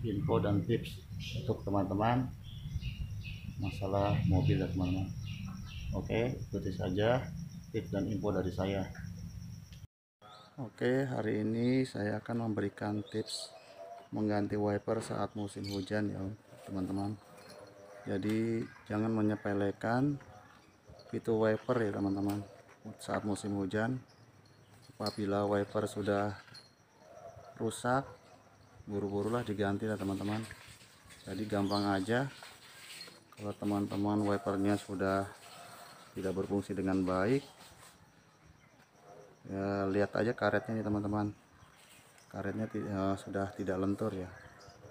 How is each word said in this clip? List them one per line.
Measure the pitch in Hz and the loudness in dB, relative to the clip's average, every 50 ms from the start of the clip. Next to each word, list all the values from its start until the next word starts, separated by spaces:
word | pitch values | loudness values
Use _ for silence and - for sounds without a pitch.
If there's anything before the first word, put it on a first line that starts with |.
| - | -2
info | 113 98 143 - - 113 113 107 | -2 0 0 2 4 4 4 4
dan | 104 104 101 - - | 4 4 4 4 4
tips | 117 - - - - - - - - - - - - - | 2 2 2 -2 -8 -10 -10 -10 -10 -8 -6 -6 -6 -4
untuk | - - 107 - - | 0 -2 -2 -2 0
teman-teman | 98 101 101 95 95 98 98 107 117 123 131 127 127 - - - - - - - - - - - - - - - - - - - - - - - - - - 98 | 0 2 2 2 2 2 4 4 4 4 4 2 0 -2 -8 -10 -10 -10 -8 -6 -4 -4 -4 -4 -4 -4 -4 -6 -6 -6 -6 -6 -6 -8 -8 -8 -8 -6 -4 -4
masalah | 98 95 - 98 95 98 98 101 104 104 - - - | -4 -2 -2 0 2 4 4 4 4 4 4 4 6
mobil | 95 92 95 98 98 95 | 6 6 6 6 4 4
ya, | 92 87 | 2 2
teman-teman. | 87 92 92 90 92 95 95 95 - - - - - - - - - - - - - - - - 101 | 0 0 2 2 2 0 -2 -2 -4 -6 -6 -8 -6 -6 -6 -8 -8 -8 -8 -8 -8 -6 -4 -4 -2
Oke, | 101 - - 104 110 117 131 127 - - | -2 -2 0 2 2 2 2 0 -2 -4
ikuti | - - 95 - 101 90 | -4 -4 -2 -2 -2 -2
saja | - 101 92 92 101 104 117 123 131 - - - - - - - - - - | -2 0 0 2 4 4 4 4 4 2 -2 -6 -6 -8 -8 -10 -12 -10 -6
tips | - 110 - - 101 | -4 -4 -4 -2 0
dan | 98 95 - | 0 0 0
info | 107 92 95 104 95 | 0 0 0 2 2
dari | 92 90 92 | 2 0 0
saya. | 92 92 92 98 98 98 92 92 - - - - - - - - - - - - - - - - - - - - _ _ _ _ _ _ - - - - - - - 147 | 0 0 0 0 0 0 -2 -4 -6 -8 -10 -10 -8 -8 -10 -10 -10 -10 -10 -10 -12 -12 -14 -14 -16 -16 -16 -18 _ _ _ _ _ _ -20 -20 -20 -20 -20 -16 -12 -10
Oke, | 127 - - - 123 123 127 135 139 | -10 -8 -4 0 2 4 4 4 2
hari | 127 127 117 107 107 101 107 107 | 2 0 0 0 0 2 2 2
ini | 110 113 117 120 123 131 131 131 | 2 2 2 4 4 4 4 4
saya | 127 - 110 101 104 107 110 | 2 0 -2 0 0 0 -2
akan | - - 120 117 117 110 | -2 -2 -2 0 0 0
memberikan | 104 107 101 101 - - 110 104 104 104 101 | 0 2 0 0 -2 -2 -2 -2 0 -2 -2
tips | - - 107 - - - - - - - - - - - - - - - - - - | -2 -2 -2 -2 -2 -4 -8 -8 -10 -12 -16 -20 -18 -16 -14 -14 -14 -14 -14 -12 -6
mengganti | - 107 107 104 104 104 104 104 104 104 | -2 0 2 2 2 2 2 2 2 2
wiper | 104 104 101 101 - - 110 113 110 | 2 4 2 2 2 0 0 0 0
saat | - 110 104 101 101 - 107 | -2 -2 -2 -2 -2 -2 -4
musim | 101 98 - 104 107 98 | -4 -4 -4 -6 -6 -4
hujan | 101 98 92 - 107 107 104 101 | -2 -2 -2 0 0 0 0 0
ya, | 101 95 95 98 107 - - - - - - | 0 -2 -4 -4 -6 -8 -12 -18 -20 -16 -10
teman-teman. | - 98 95 92 92 95 98 101 104 107 - - - - - - - - - - - - - - - - - - 104 | -6 -4 -2 0 0 0 0 0 -2 -2 -6 -10 -16 -20 -20 -18 -18 -18 -18 -18 -18 -18 -18 -20 -18 -18 -10 -6 -2
Jadi, | 101 95 98 107 110 110 113 117 113 113 127 - - - - - | -2 0 2 2 2 2 2 2 2 0 -2 -4 -8 -12 -8 -2
jangan | 107 104 107 113 113 | 0 2 2 2 4
menyepelekan | 110 107 107 107 104 - 104 101 101 101 101 - - - 110 117 127 135 147 143 139 - - - - - - - - - - - - _ - - - - - - | 4 4 4 2 2 0 0 2 2 2 2 0 0 0 2 4 4 4 4 2 0 -4 -12 -18 -20 -20 -20 -20 -20 -20 -20 -20 -20 _ -20 -20 -20 -10 -6 -6
fitur | 113 - 117 113 110 110 | -4 0 2 4 4 6
wiper | 107 110 107 - - 123 117 | 4 4 2 2 0 2 2
ya, | 110 101 101 | 2 2 2
teman-teman. | 101 101 98 98 98 101 101 101 104 101 - - - - - - - - 110 107 - | 2 2 2 2 2 2 0 0 0 -4 -8 -12 -20 -20 -20 -20 -16 -14 -14 -14 -10
Saat | - - - 95 | -6 -2 -2 -2
musim | 104 107 98 - - 101 101 | 0 0 -2 -2 -2 -2 0
hujan, | 101 95 92 104 107 110 123 131 127 - - - - - - - - - - - - - - - - - - - - | 0 0 0 0 2 2 2 0 -2 -6 -10 -20 -20 -20 -20 -20 -20 -20 -20 -20 -20 -20 -20 -20 -20 -20 -16 -10 -6
apabila | 110 104 - - 104 98 98 101 104 | -6 -4 -2 -2 0 2 2 4 4
wiper | 101 101 101 101 - - 107 107 | 4 4 4 2 2 0 0 0
sudah | 101 - 104 98 104 101 101 101 104 98 - - - - - - - _ _ _ _ - - - - - - - - - - - - - - | 0 0 0 2 2 2 4 2 0 -2 -6 -10 -18 -20 -20 -20 -20 _ _ _ _ -20 -20 -20 -20 -20 -18 -18 -18 -18 -18 -18 -14 -8 -4
rusak, | 113 110 - - - 123 127 135 135 - - - - - - - - - - - - - - - - 104 | -4 -4 -4 -2 0 2 2 2 0 -2 -8 -18 -20 -20 -20 -20 -20 -20 -20 -20 -20 -20 -20 -16 -8 -4
buru-burulah | 104 101 101 98 101 101 101 110 117 123 117 | -2 -2 0 0 0 0 0 0 0 0 0
diganti | 110 101 101 101 98 101 101 110 | 0 0 2 2 2 2 2 0
ya, | 110 107 | 0 -2
teman-teman. | 95 98 98 98 95 95 104 107 110 113 - - - - - - - - - - - - - - - | 0 0 -2 -2 -2 -2 -2 -2 -2 -4 -6 -10 -14 -18 -18 -20 -20 -20 -20 -20 -20 -20 -20 -20 -16
Jadi, | - 101 95 95 107 | -10 -8 -6 -4 -2
gampang | 104 104 101 98 95 101 104 101 | 0 2 2 2 4 2 2 4
aja. | 101 98 95 92 104 117 123 139 135 - - - - - - - - - - - - - - - - - - - - - - | 4 2 2 2 2 2 2 2 0 -4 -10 -16 -18 -18 -18 -20 -20 -20 -18 -18 -16 -14 -14 -14 -16 -18 -20 -20 -20 -14 -8
Kalau | 104 104 101 | -6 -6 -6
teman-teman | - 101 104 101 101 101 98 98 98 101 104 104 107 104 | -2 0 2 2 2 2 0 0 0 2 2 4 4 4
wipernya | 101 101 98 - 101 98 95 98 101 104 | 4 2 2 2 0 0 2 4 4 4
sudah | 101 - - 98 92 95 95 98 98 98 98 - - - - - - - - - - - - - - - - - 95 | 2 0 -2 -4 0 2 4 4 2 2 0 -6 -12 -18 -18 -18 -16 -16 -16 -16 -16 -16 -18 -18 -20 -20 -14 -8 -4
tidak | 92 92 90 | -2 0 0
berfungsi | 95 95 - 101 101 95 - 98 | 0 0 2 0 0 0 0 -2
dengan | 95 92 95 95 95 92 | 0 2 2 4 4 4
baik, | 90 92 92 95 110 135 139 - - - - - - - - - - - - - - - - - - - - - - - - - - - - - _ _ - - - - - - - - - - - | 4 4 4 4 4 4 2 0 -2 -14 -20 -20 -20 -20 -20 -20 -20 -20 -20 -20 -20 -20 -20 -20 -20 -20 -20 -20 -20 -20 -20 -20 -20 -20 -20 -20 _ _ -20 -20 -20 -20 -20 -20 -20 -20 -16 -10 -6
ya, | 95 98 98 101 101 101 98 95 | -4 -2 0 0 0 0 0 2
lihat | 95 101 101 - - 101 | 4 2 2 2 2 2
aja | 104 117 120 | 2 2 2
karetnya | - 107 104 104 101 - - 113 110 | 2 2 2 2 2 0 0 -2 -2
nih, | 107 | 0
teman-teman. | 107 104 104 101 101 104 104 104 104 104 - - - - - - - - - - - - - - - - - - - | 0 0 0 0 0 0 0 0 0 -2 -6 -14 -20 -20 -20 -20 -20 -20 -20 -20 -20 -20 -20 -20 -20 -20 -20 -18 -12
Karetnya | - 101 95 98 98 104 110 107 | -8 -6 -4 -2 -2 -2 -2 -2
ti-, | - 104 - | -2 -2 -2
eh, | 104 101 95 95 98 98 | 0 0 2 2 2 2
sudah | 95 - - 98 98 98 98 - | 0 -2 -4 -2 0 -2 -2 -2
tidak | - 98 95 92 92 | -4 -2 0 0 2
lentur | 95 98 101 - 110 110 | 2 2 2 2 0 -2
ya. | 98 92 92 90 - - - - - - - - - - - - | -2 -2 -6 -6 -10 -12 -18 -18 -18 -20 -20 -20 -20 -20 -20 -20